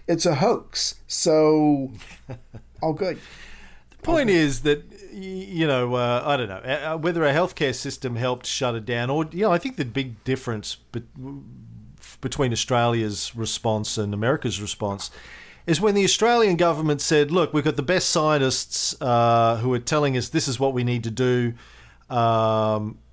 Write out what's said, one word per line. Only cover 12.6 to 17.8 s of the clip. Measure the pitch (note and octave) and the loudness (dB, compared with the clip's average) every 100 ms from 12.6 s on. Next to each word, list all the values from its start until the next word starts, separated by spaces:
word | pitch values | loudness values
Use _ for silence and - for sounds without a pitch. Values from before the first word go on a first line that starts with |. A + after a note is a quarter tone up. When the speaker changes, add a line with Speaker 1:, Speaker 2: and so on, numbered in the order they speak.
| - A#2+ A#2+ A#2 G#2+ G2+ - | 0 2 2 2 0 -2 -6
Speaker 2:
response | A#2 A2 - A#2 G#2+ G#2 A2+ | -6 -6 -2 0 0 -2 -4
and | G2+ | -2
America's | G2+ A#2 D#3 A#2 F#2+ | 0 0 0 -2 -4
response | G#2 - G#2 G2+ - - - - - - - | -8 -4 -4 -4 -8 -12 -20 -20 -20 -12 -2
is | D#3+ | 2
when | G#3+ G3+ | 2 2
the | |
Australian | F#3+ - A3+ A#3+ G#3+ E3+ | 2 2 4 4 4 4
government | F3 D3+ D#3 C#3+ | 2 2 0 0
said, | - D3+ D3 | 2 2 4
"Look, | F3+ D#3 | 2 2
we've | D3 | 2
got | D3 | 0
the | C#3+ | -2